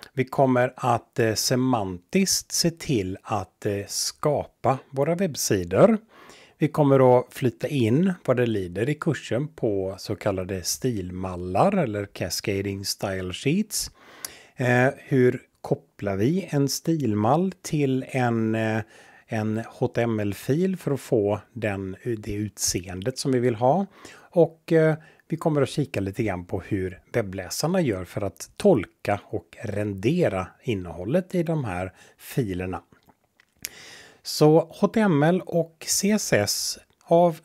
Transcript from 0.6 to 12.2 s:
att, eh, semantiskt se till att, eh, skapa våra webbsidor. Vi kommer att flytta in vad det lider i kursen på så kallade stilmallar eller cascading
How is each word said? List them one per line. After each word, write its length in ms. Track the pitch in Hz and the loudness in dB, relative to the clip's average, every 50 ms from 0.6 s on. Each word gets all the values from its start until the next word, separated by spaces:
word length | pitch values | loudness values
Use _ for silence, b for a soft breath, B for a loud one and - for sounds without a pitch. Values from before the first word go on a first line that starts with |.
| 123 127 - | 2 0 -2
att, 440 | - - 123 120 113 - _ _ - | -4 0 0 0 0 -2 _ _ 0
eh, 140 | 120 113 107 | 0 2 2
semantiskt 1160 | - - - 131 127 127 131 127 113 101 95 92 90 - _ - 190 196 185 - - - - | 0 0 0 0 0 0 0 0 0 -2 -4 -6 -10 -12 _ 0 0 2 2 0 -2 -4 -4
se 200 | - 117 - 170 | -4 0 0 0
till 460 | 165 - - - 143 110 95 92 92 - - | -2 -2 -4 -2 0 0 0 -2 -6 -8 -8
att, 420 | - 113 101 95 - _ _ - | -6 -4 -4 -4 -6 _ _ -4
eh, 200 | 107 101 101 101 101 | -4 -2 -2 -4 -6
skapa 880 | - - - - - - - 151 147 113 90 - _ _ - 113 131 127 - _ | -6 -4 -4 -4 -6 -4 -2 -2 0 0 -4 -6 _ _ 0 0 0 0 -4 _
våra 260 | - 131 139 147 170 | -4 -2 0 0 0
webbsidor. 840 | 175 101 95 131 - - - 117 98 90 85 90 104 151 208 226 208 B B B B B B B B B B B B | 0 -2 -4 -2 -4 -2 0 0 0 0 0 4 6 6 6 6 4 B B B B B B B B B B B B
Vi 60 | 160 151 | -2 -2
kommer 520 | - - 151 139 135 135 131 127 123 123 | 2 2 4 6 6 8 8 8 8 6
att 140 | 123 - - | 4 0 -6
flytta 340 | - - 123 113 - - - | -2 -2 -2 -2 -2 -6 -4
in 460 | 156 139 120 107 117 147 180 196 180 - _ | 0 0 2 4 4 4 2 2 0 -2 _
vad 120 | - 131 120 | 0 2 2
det 80 | 123 | 2
lider 440 | 117 113 104 95 87 87 95 110 139 | 0 0 -2 -4 -4 -4 -4 -2 -2
i 60 | 151 | -2
kursen 520 | 151 - 175 135 - - - 110 117 151 156 | -2 -2 -2 -4 -4 -4 -4 -4 -4 -4 -4
på 480 | - - - 120 104 98 95 95 98 98 | -6 -4 -4 -2 -2 -2 -2 -4 -6 -8
så 180 | - - 107 | -8 -8 -8
kallade 480 | - - 107 98 95 92 90 101 92 85 | -2 -2 -2 -2 -2 -4 -4 -6 -6 -4
stilmallar 1120 | - - - - 131 120 101 90 90 90 90 92 95 92 87 90 92 92 98 139 190 202 196 | -6 -6 -4 -2 -4 -4 -4 -6 -8 -8 -8 -8 -8 -8 -8 -6 -4 0 2 2 2 2 0
eller 280 | 165 113 104 104 101 | -2 -2 -2 -6 -6
cascading 800 | - - - | -8 -6 -6